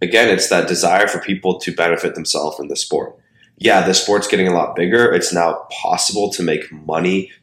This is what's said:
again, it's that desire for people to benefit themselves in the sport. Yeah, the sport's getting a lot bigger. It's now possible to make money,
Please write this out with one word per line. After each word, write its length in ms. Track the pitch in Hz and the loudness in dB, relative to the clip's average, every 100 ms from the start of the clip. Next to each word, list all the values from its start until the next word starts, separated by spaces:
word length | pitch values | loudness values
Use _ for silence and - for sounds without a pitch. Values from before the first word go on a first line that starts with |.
again, 280 | 87 110 120 | 0 4 4
it's 200 | 95 - | 2 2
that 180 | 90 82 | 0 0
desire 400 | 87 - 95 104 | 0 2 2 2
for 120 | 87 | -2
people 400 | - 95 - - | -6 -4 -2 -4
to 120 | - | -4
benefit 440 | 80 85 85 87 - | -2 0 0 -2 -6
themselves 440 | 78 76 76 - | -6 -4 -4 -6
in 80 | 73 | -8
the 60 | - | -8
sport. 400 | - 76 - - _ _ _ - | -4 -4 -4 -12 _ _ _ -2
Yeah, 280 | 110 98 90 | 2 4 4
the 80 | |
sport's 340 | 90 - 101 - | 2 2 0 2
getting 200 | 98 92 | 0 2
a 60 | |
lot 220 | 87 78 - | 2 0 -2
bigger. 360 | 90 117 120 | 2 4 4
It's 200 | 175 - | 2 0
now 320 | 90 82 - - | 0 0 0 -8
possible 580 | - 82 85 - 98 101 | -8 -4 -2 -2 -2 -2
to 120 | - | -2
make 280 | 85 76 - | -2 -2 -6
money, 600 | 78 78 80 90 95 95 - | -14 -6 -2 0 -2 -4 -12